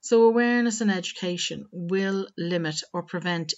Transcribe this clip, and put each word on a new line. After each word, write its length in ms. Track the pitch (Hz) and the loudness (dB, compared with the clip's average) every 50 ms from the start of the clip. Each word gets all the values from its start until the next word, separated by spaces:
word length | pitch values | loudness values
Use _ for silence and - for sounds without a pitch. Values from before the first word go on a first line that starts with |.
So 220 | - - 240 226 226 | 0 4 4 6 6
awareness 580 | 226 226 233 240 240 240 240 240 240 220 - | 6 6 4 2 2 2 2 2 0 0 0
and 100 | 226 208 | 0 0
education 760 | 190 185 175 - - - - 180 175 175 - - 165 - 208 - | 0 0 -2 -8 -8 -6 -4 -4 -4 -2 -4 -6 -6 -8 -12 -12
will 560 | - 185 170 170 190 196 196 196 196 196 190 - _ | -10 -8 -4 -2 0 0 0 0 0 -2 -4 -6 _
limit 440 | - 170 170 175 175 165 156 156 156 - _ | -6 -4 -2 -2 0 -2 -2 -4 -6 -8 _
or 120 | - 175 170 | -8 -8 -8
prevent 500 | - - 175 165 180 175 170 165 156 - | -6 -8 -6 -4 -2 -2 -2 -2 -4 -6